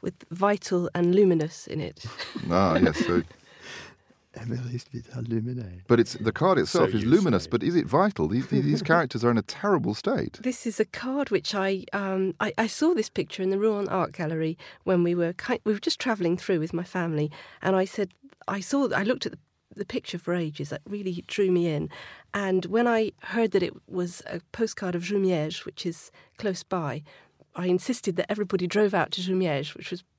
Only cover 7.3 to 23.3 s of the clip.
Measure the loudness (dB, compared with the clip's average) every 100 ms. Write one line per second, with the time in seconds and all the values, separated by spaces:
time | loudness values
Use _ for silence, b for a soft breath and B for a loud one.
7.3 | 2 2 0 2 0 2 2 2 2 0
8.3 | 0 0 0 2 0 4 2 2 2 2
9.3 | 2 0 -4 0 2 2 -2 -2 -2 -2
10.3 | -4 -6 -4 -6 -2 -2 -2 -6 -4 0
11.3 | -2 -2 -2 0 -2 -4 -4 -2 0 0
12.3 | 0 -4 0 -2 2 2 2 0 -4 -6
13.3 | -2 -2 2 2 0 -2 -2 -2 -4 -4
14.3 | -2 -2 -4 B B 0 2 4 2 0
15.3 | -2 -4 -4 -2 -2 -2 -2 -2 0 0
16.3 | 0 0 0 0 -4 -4 -4 -2 0 -2
17.3 | B B B 0 2 0 -2 -6 _ -20
18.3 | -14 -6 -6 -2 0 2 0 0 -2 -4
19.3 | -10 _ _ _ -12 -6 -6 -6 -10 -2
20.3 | -2 -2 -6 -8 -8 -8 -6 -4 -6 -6
21.3 | 0 4 4 2 0 -4 B B B B
22.3 | -4 0 0 2 2 2 2 0 -4 -6